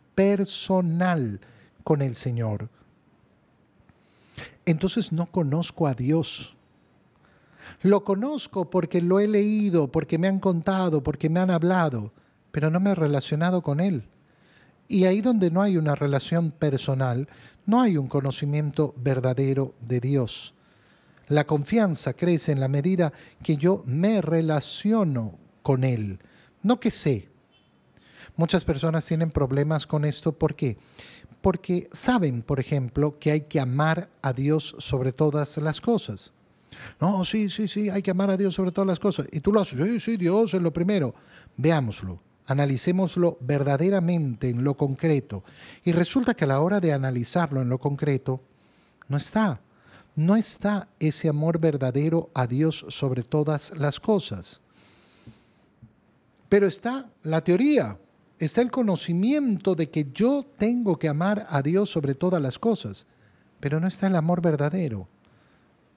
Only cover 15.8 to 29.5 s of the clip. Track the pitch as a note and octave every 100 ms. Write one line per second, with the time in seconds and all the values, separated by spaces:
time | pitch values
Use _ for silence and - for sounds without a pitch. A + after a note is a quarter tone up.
15.8 | D3+ C#3+ D3 C#3 - E3+ E3 - D3+ C3+
16.8 | - C3+ C3 B2 D3 - - - - A#3
17.8 | B3 D#3+ C3 C#3+ C3+ B2+ D3 D3 D3+ C#3+
18.8 | D3+ - B2+ C3 B2+ B2+ C3+ C3+ C3 -
19.8 | A2+ B2 B2 C#3 A#2 - - - _ _
20.8 | _ _ _ _ - D3 D3 D3+ C#3+ A3+
21.8 | G#3 D3+ - - F3 E3+ - C#3 C3+ C#3+
22.8 | D3+ F#3 D#3+ - - - - D3+ E3+ G3
23.8 | B2+ C3 G3 A3 D#3 E3 D#3+ D3+ - -
24.8 | G#3 A3+ F#3 B2+ A2 - - _ - C3
25.8 | C3 A#2+ G#2+ F#2+ - _ _ _ G3 B3
26.8 | A#3+ - D#3 A#2 - _ _ _ _ _
27.8 | _ _ _ - - - E3 F#3+ - C#3
28.8 | D#3+ D#3+ - D#3+ E3 D#3+ C3+